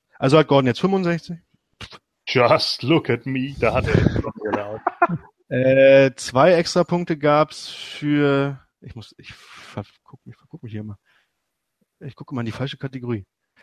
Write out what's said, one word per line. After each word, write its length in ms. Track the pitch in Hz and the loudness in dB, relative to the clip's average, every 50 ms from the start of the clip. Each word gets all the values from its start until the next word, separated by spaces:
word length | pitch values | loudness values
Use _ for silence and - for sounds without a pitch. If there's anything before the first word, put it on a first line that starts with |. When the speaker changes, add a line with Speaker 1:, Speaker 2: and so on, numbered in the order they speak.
| _ _ _ - | _ _ _ -4
Speaker 1:
Also 180 | - 135 131 | 0 4 4
hat 100 | 127 123 | 4 4
Gordon 200 | - 139 139 131 | 4 4 4 4
jetzt 140 | 123 117 - | 2 0 0
fünfundsechzig? 560 | - 190 196 190 180 175 170 160 - - 170 165 _ _ _ _ _ _ _ - - - - - _ _ _ _ _ | -2 -2 0 0 -2 -2 -4 -4 -6 -10 -16 -16 _ _ _ _ _ _ _ -20 -20 -20 -20 -20 _ _ _ _ _
Speaker 2:
Just 560 | - - 127 120 117 156 - - - - - 123 | -2 0 2 4 4 4 2 0 -2 -6 -4 0
look 260 | 127 165 151 - - | 0 0 0 0 0
at 160 | 120 113 - | -2 -2 -4
me, 300 | 135 131 131 131 143 139 - | -6 -6 -6 -6 -8 -6 -2
da 160 | 120 110 113 | -2 0 0
hat 120 | 131 - | 0 0
er 100 | - - | 0 2
schon 260 | - - - 110 110 110 | 2 2 2 0 -2 -6
wieder 420 | 113 - - - 415 - - 208 | -6 -8 -10 -8 -6 -6 -6 -6
aus. 140 | 208 220 - - - - - | -8 -8 -6 -6 -6 -2 -2
Speaker 1:
<laughs> 180 | 349 - 170 - - - _ _ _ | -2 -2 -2 -4 -10 -14 _ _ _
Äh, 680 | - 139 127 131 131 135 135 135 135 135 139 135 135 131 | -6 -2 0 2 2 4 6 8 8 8 8 6 4 2
zwei 380 | - - - 120 131 151 185 175 | -4 -8 -2 2 4 4 6 4
Extrapunkte 680 | 165 165 - - 180 170 - 175 175 175 - 165 143 | 2 2 0 0 -2 0 0 -2 -4 -4 -4 -4 -2
gab's 500 | 143 147 147 151 156 - - - - - | 0 2 2 2 2 0 -4 -14 -16 -16
für, 920 | - - - - - - 147 147 147 147 147 143 139 139 139 139 139 - _ _ _ _ | -16 -16 -16 -16 -12 -6 -4 -2 0 2 2 2 2 0 0 -2 -6 -10 _ _ _ _
ich 140 | - 135 - | -20 -20 -18
muss, 180 | 113 - - _ - | -18 -20 -20 _ -20
ich 120 | - - | -20 -20
verguck 920 | - - - - - - - - - 110 101 - _ _ _ _ - - _ | -20 -20 -20 -20 -20 -20 -20 -16 -14 -14 -14 -14 _ _ _ _ -20 -20 _
mich, 100 | 127 117 | -20 -20
verguck 280 | _ _ _ - - - | _ _ _ -20 -18 -16
mich 80 | 107 | -14
hier 100 | 107 107 | -12 -12
immer. 160 | 107 107 104 - _ _ _ _ _ _ _ _ _ _ _ _ _ _ _ _ _ _ _ _ | -12 -12 -16 -18 _ _ _ _ _ _ _ _ _ _ _ _ _ _ _ _ _ _ _ _
Ich 160 | 165 135 - | -20 -18 -18
gucke 180 | - - - 143 | -18 -14 -10 -8
mal 80 | 120 | -8
in 60 | 117 | -6
die 40 | 110 | -6
falsche 260 | - - 127 139 - | -8 -8 -8 -8 -8
Kategorie. 500 | - - 131 131 131 120 120 120 101 95 _ _ _ _ _ _ _ | -10 -12 -12 -10 -10 -8 -8 -8 -8 -8 _ _ _ _ _ _ _